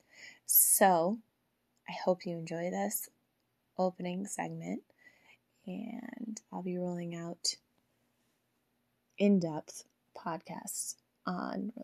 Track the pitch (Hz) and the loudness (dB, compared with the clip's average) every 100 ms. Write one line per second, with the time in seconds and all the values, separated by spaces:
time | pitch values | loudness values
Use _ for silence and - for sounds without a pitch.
0 | _ - - - - - - - 196 170 | _ -20 -20 -16 2 4 6 8 8 8
1 | 175 226 - _ _ _ _ _ - - | 6 2 -6 _ _ _ _ _ -12 -2
2 | - 180 180 170 165 165 175 190 202 - | 0 0 0 -6 -6 -4 -2 -2 -2 -4
3 | - _ _ _ _ _ _ - 185 185 | -8 _ _ _ _ _ _ 0 0 0
4 | 180 180 202 - 170 165 165 226 - _ | -6 -4 -6 -4 -6 -6 -6 -6 -8 _
5 | - _ _ - _ _ 196 185 - - | -20 _ _ -20 _ _ -12 -10 -8 -10
6 | - - - 214 - 185 180 180 180 175 | -12 -10 -10 -10 -10 -6 -4 -2 -2 -2
7 | 170 170 170 170 - - _ _ _ _ | -4 -6 -8 -4 -4 -4 _ _ _ _
8 | _ _ _ _ _ _ _ _ _ _ | _ _ _ _ _ _ _ _ _ _
9 | _ - 202 196 165 151 - - - _ | _ 2 6 6 4 -4 -8 -18 -18 _
10 | _ - 175 160 - 170 - - - - | _ -12 -8 -8 -10 -12 -8 -8 -8 -10
11 | _ _ - 180 - - 202 - | _ _ -6 -4 -4 -4 -6 -8